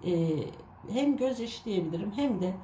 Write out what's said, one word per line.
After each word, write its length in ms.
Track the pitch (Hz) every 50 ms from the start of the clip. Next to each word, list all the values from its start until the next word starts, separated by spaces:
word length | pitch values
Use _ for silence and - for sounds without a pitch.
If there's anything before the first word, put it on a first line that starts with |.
| -
e, 240 | 180 175 165 165 160 156 143 110 - - - - - - - - - 202
hem 240 | 254 285 285 277 233
gözyaşı 480 | 254 262 262 240 233 233 - - -
diyebilirim 460 | 233 202 185 165 160 165 170 180 208 202
hem 260 | 240 285 277 220 175
de, 120 | 180 185 190 -